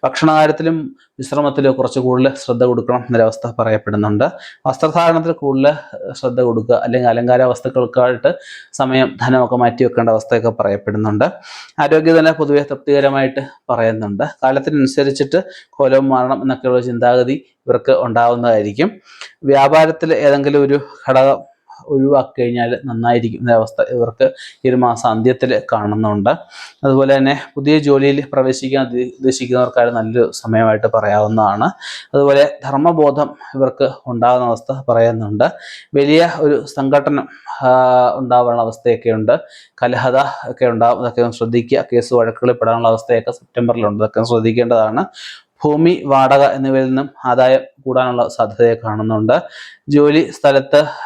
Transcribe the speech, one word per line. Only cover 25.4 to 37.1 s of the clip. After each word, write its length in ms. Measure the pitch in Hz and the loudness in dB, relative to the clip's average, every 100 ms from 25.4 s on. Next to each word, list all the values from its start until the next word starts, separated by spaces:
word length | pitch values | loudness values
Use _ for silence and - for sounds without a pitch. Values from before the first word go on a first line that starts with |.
| 127 107 - | -2 -2 -2
കാണുന്നുണ്ട്. 580 | 113 104 107 110 104 101 170 - - - - | -4 -2 -2 -2 0 -2 -2 -6 -20 -20 -4
അതുപോലെ 280 | 139 135 135 139 | 0 2 2 2
തന്നെ 180 | 135 139 - - | 2 -2 -6 -6
പുതിയ 180 | 139 156 | 0 2
ജോലിയിൽ 400 | 143 139 139 139 139 | 4 2 2 0 -2
പ്രവേശിക്കാൻ 500 | 139 131 131 131 135 123 | -2 -2 -2 -2 -2 -2
ഉദ്ദ-, 260 | 123 123 - | -4 -6 -2
ഉദ്ദേശിക്കുന്നവർക്കാണ് 760 | 131 131 123 127 123 123 120 117 | -2 -2 -2 -2 0 2 2 0
നല്ലൊരു 260 | 110 120 117 - | -2 0 -2 -2
സമയമായിട്ട് 500 | 117 110 113 107 110 110 | -2 0 2 0 0 0
പറയാവുന്നതാണ്. 720 | 104 104 107 110 104 104 151 - - - - | 0 0 0 2 0 0 -4 -4 -16 -18 -4
അതുപോലെ 300 | 143 143 139 143 - | 0 4 4 2 0
ധർമ്മബോധം 640 | 139 139 165 165 147 139 139 - - | -6 0 0 2 2 2 -4 -6 -10
ഇവർക്ക് 340 | 135 131 - 135 - - | -2 -2 0 -4 -4 -8
ഉണ്ടാകുന്ന 440 | 120 123 127 123 | 0 2 2 0
അവസ്ഥ 220 | 113 - 135 127 | -4 -6 -8 0
പറയുന്നുണ്ട്. 580 | 117 113 113 104 107 123 - - - - | 2 2 0 -4 -2 -2 -2 -18 -20 -4
വലിയ 360 | 143 143 156 170 165 | 0 2 4 2 0
ഒരു 200 | 147 139 - - | 0 0 -4 -6
സംഘടന, 440 | 135 143 143 | 0 0 0